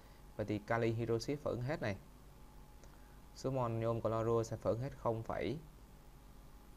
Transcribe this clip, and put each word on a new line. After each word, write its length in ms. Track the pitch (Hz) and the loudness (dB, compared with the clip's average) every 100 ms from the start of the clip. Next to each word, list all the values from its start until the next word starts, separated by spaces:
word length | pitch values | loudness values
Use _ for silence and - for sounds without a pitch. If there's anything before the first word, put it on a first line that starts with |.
| - - - - | -14 -16 -12 -4
Vậy 100 | 107 | 0
thì 140 | 107 | 0
kali 320 | - 117 113 | 2 4 4
hydroxit 480 | 113 113 117 - 147 | 4 2 2 2 0
phản 100 | - | 0
ứng 80 | 101 | 0
hết 200 | 123 160 | 0 0
này. 160 | 117 98 - - - - - - - - - - - - - - | 0 -2 -6 -18 -18 -18 -18 -16 -18 -18 -18 -18 -18 -18 -16 -4
Số 160 | 135 | 0
mol 200 | 131 120 | 2 2
nhôm 300 | 113 113 117 | 2 2 4
clorua 420 | 107 113 113 117 | 4 4 6 6
sẽ 140 | 113 113 | 4 0
phản 160 | 95 | 2
ứng 80 | 110 | 2
hết 160 | 135 139 | 2 0
không 260 | 120 113 | 0 0
phẩy, 360 | 113 - 85 147 - - - - - - - - - - - | 0 0 0 0 -4 -14 -16 -16 -16 -18 -18 -16 -16 -16 -16